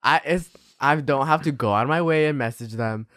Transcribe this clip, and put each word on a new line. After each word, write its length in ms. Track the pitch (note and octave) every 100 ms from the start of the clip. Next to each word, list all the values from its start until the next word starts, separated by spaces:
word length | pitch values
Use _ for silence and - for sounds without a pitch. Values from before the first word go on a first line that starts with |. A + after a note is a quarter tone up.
I, 200 | - D#3+ -
it's, 240 | F3 E3+ _ _ _
I 160 | C3+ D#3
don't 320 | C#3 C#3 C#3
have 140 | D#3
to 80 | D#3
go 220 | C#3 A2
out 100 | G2+
of 60 | B2
my 120 | D#3+
way 260 | E3 D#3 D3+
and 100 | D3
message 340 | A#2 A2+ A#2
them. 320 | A2+ A#2 A2 A2